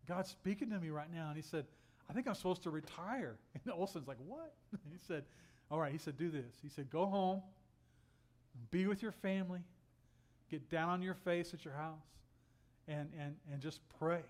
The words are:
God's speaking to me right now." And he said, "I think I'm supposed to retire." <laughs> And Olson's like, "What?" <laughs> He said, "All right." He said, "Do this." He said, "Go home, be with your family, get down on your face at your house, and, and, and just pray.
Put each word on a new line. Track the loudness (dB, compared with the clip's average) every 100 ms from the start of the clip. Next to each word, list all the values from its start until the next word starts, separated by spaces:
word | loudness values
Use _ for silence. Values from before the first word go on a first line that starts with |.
| -2
God's | -2 -2
speaking | -2 -2 0 0
to | 0
me | 0
right | -2 -2
now." | -4 -2
And | -4
he |
said, | -2 -2 -2 -10 -20 -20 -2
"I |
think | 0 2
I'm |
supposed | 2 4 4
to | 2
retire." | -2 -4 -8 -2 0 0 -4 -10
<laughs> |
And | -8 -4
Olson's | 0 0 0 -6
like, | -8 -8
"What?" | -8 -10 -14 -10
<laughs> | -10 -10
He | -14 -4
said, | -4 -4 -18 -20 -20 -2
"All | 2
right." | 2
He | 2
said, | -2 0
"Do | 0
this." | 0 -4 -10
He | -10
said, | -6 -2
"Go | 2 4
home, | 6 4 2 -4 -20 -20 -20 -20 -20 -20 _ _ _ -18 -14 0
be | 4 4
with | 2
your | 0
family, | 0 2 2 0 -4 -8 -16 -20 _ -20 -20 -20 -20 -6
get | -6 0
down | 2 4
on | 4
your | 2
face | 0 2 2 2
at | -6
your | -6
house, | -4 -4 -6 -14 -20 -20 -20 -20 -20 -20 -18 -4
and, | -4 -2 -4
and, | -6 -6 -6
and | -4
just | -4 -6 -16 0
pray. | 2 2